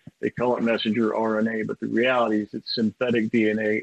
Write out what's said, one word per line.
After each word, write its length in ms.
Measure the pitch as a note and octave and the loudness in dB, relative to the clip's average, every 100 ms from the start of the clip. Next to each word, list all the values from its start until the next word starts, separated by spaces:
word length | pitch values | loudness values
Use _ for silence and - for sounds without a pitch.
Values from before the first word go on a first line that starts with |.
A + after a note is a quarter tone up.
| - - | -20 -8
They 80 | A2 | -6
call 280 | - B2 B2 | -2 0 0
it 60 | |
messenger 520 | A#2 A2 A2+ A2 A2 A2 | 0 0 0 0 0 0
R 240 | A2+ G#2+ | 0 0
N 80 | A2+ | 0
A, 160 | A2 | -2
but 160 | G#2+ - | -6 -6
the 80 | A2 | -2
reality 540 | A2 B2+ B2+ A#2 G#2+ | 0 2 2 2 0
is 120 | G#2 | -2
it's 220 | A2+ - - | -8 -6 -2
synthetic 560 | A2 - B2 A#2 A2 | -2 0 -2 0 0
D 180 | A#2+ G#2+ | 2 2
N 100 | G#2+ | 2
A 180 | G#2+ G#2+ | 0 -2